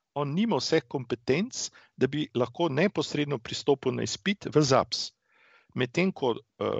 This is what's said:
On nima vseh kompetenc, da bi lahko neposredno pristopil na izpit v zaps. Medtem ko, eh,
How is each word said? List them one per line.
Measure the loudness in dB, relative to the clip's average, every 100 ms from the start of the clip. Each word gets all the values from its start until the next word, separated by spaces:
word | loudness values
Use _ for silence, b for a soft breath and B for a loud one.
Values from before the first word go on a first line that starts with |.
| _
On | -6 -2
nima | 0 2 0
vseh | 2 0 0
kompetenc, | -8 -4 -6 0 0 0 -6 -12 b b -2
da | -2
bi | 0 -4
lahko | -2 -2 0 -2
neposredno | 2 0 0 -4 -2 -2 -4
pristopil | -6 -8 0 2 2
na | -2
izpit | -4 -4 -4 -4 0
v | 2
zaps. | 6 4 4 -2 -8 _ b b b b b
Medtem | -4 -2 0 0
ko, | 0 -2 -2
eh, | -6 -6 -4 -2